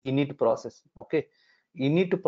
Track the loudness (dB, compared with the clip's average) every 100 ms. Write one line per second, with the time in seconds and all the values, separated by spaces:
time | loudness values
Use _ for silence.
0 | -4 -2 -2 0 0 0 -4 -16 _ -20
1 | -4 -4 -4 _ _ _ _ -4 0 2
2 | 2 0